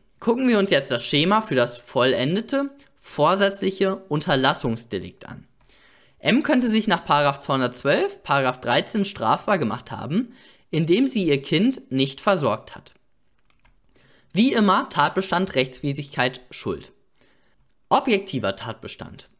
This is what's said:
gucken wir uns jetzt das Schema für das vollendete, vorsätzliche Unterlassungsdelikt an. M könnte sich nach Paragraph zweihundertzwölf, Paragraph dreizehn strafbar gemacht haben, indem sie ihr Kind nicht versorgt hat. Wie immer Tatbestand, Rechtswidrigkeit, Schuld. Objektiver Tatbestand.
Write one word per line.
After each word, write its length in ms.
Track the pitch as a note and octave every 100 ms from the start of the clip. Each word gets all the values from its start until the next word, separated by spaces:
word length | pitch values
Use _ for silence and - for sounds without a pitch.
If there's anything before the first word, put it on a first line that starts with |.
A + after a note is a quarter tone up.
| _ -
gucken 300 | - A#3 B3+
wir 100 | G#3+
uns 120 | G3
jetzt 200 | C#3+ C3+
das 140 | B2
Schema 380 | - D3 E3+ G#3+
für 120 | G#3+
das 240 | C3 A#2+ -
vollendete, 920 | - B2+ C3 A2 C3+ F#3+ A3+ C#4 C#4 - _ _
vorsätzliche 960 | - - D3+ G3 G3+ G3 F#3+ F#3+ F#3+ F#3+
Unterlassungsdelikt 1300 | - D3+ F3 C3+ C3+ D3+ B2 A2+ - F#2+ F2+ - -
an. 180 | - - _ - _ _ _ _ _
M 240 | - A#3+
könnte 260 | - C4 A#3+
sich 180 | G#3+ G#3
nach 180 | E3+
Paragraph 360 | - D3 C#3+ C#3
zweihundertzwölf, 840 | - C3+ B2 - C#3 G#3 G4 -
Paragraph 380 | - C#3 C3 -
dreizehn 440 | A#2 C3+ - G#3+
strafbar 540 | - - A2 D3 - F#3+
gemacht 320 | A#2+ G2+ -
haben, 440 | - A#2+ F#3 B3+ - - _ _
indem 380 | D#3+ D#3+ G3 C4+
sie 160 | A3
ihr 180 | E3+ C#3
Kind 480 | - D#3+ A#3+ C4 -
nicht 300 | C3 C#3 -
versorgt 560 | G#3 F#3 B2+ G#2+ - -
hat. 180 | - - _ _ _ _ _ _ _ _ _ _ _ _ _
Wie 200 | F3 B3+
immer 360 | A#3+ G3+ G#3 D4
Tatbestand, 680 | - D3 F#3 F#3+ F3 F#3 C3
Rechtswidrigkeit, 840 | C3 - C#3+ C#3 C#3+ - B2+ B2+ -
Schuld. 420 | - G#2+ D2+ - _ _ _ _ _ _ _ _ _ -
Objektiver 680 | C4 C#4 G3 - B2+ G2
Tatbestand. 720 | - A#2+ - - - F2+ - -